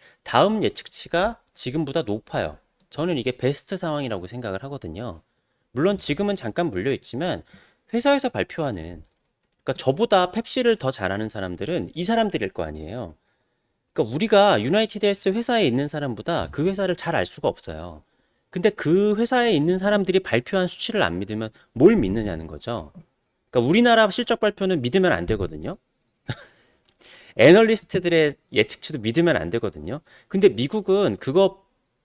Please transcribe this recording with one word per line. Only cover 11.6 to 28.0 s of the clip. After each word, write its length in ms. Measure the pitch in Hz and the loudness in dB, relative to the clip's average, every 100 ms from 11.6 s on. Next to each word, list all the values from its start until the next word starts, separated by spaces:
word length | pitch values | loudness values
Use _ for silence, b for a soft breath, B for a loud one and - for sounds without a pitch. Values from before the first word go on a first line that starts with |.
| 95 175 87 | -6 -4 -6
이 100 | 160 | -6
사람들일 460 | 180 233 214 160 98 | -2 0 0 -2 -4
거 120 | - | -6
아니에요. 520 | 78 76 78 120 90 76 _ _ _ _ _ _ _ | -8 -8 -10 -10 -10 -14 _ _ _ _ _ _ _
그러니까 220 | - 117 | -4 -2
우리가 460 | 139 214 202 202 127 | -2 2 4 6 4
유나이티드 460 | 117 202 220 202 208 | 2 0 -2 -2 -2
헬스 240 | 196 196 | 0 -2
회사에 360 | 214 233 233 160 | -2 0 0 2
있는 220 | 120 147 | 0 -2
사람보다 600 | 151 143 107 135 160 80 | -4 -6 -6 -4 -4 -4
그 160 | - 175 | -2 -2
회사를 280 | 196 190 175 | 0 -2 -2
잘 180 | 170 | -2
알 100 | 143 | -2
수가 240 | - - 127 | -2 -2 -4
없어요. 540 | - - 78 87 78 _ _ _ _ _ | -4 -8 -12 -12 -16 _ _ _ _ _
근데 180 | 180 202 | 0 0
그 460 | - 143 185 208 208 | 0 2 4 4 2
회사에 360 | 233 254 240 | 0 0 2
있는 260 | 160 156 185 | 2 2 0
사람들이 420 | 202 208 190 185 | 2 0 2 0
발표한 480 | - 123 - 196 180 | 0 -2 0 -2 -2
수치를 340 | - - 220 | -4 -6 -2
안 160 | 101 87 | 0 -2
믿으면 300 | 101 110 110 - b | -4 -6 -8 -12 b
뭘 240 | - 170 220 | 6 6 6
믿느냐는 500 | 98 110 104 80 80 | 2 0 -2 -6 -8
거죠. 460 | 76 - 113 76 - - _ _ _ _ | -10 -8 -8 -8 -16 -20 _ _ _ _
그러니까 160 | 127 120 | 0 4
우리나라 420 | 208 240 226 214 | 4 6 6 4
실적 300 | - 240 226 | 0 -2 0
발표는 420 | 208 208 190 175 | 0 0 -2 -2
믿으면 300 | 120 190 180 | 0 2 4
안 140 | 90 87 | 2 0
되거든요. 500 | 107 87 78 95 196 _ _ _ _ - | -2 -4 -6 -10 -12 _ _ _ _ -10
<laughs> 1080 | - - _ _ _ _ _ - - - - | -10 -14 _ _ _ _ _ -20 -20 -6 6
애널리스트들의 1000 | 135 196 226 220 - 190 | 10 10 8 2 -2 -2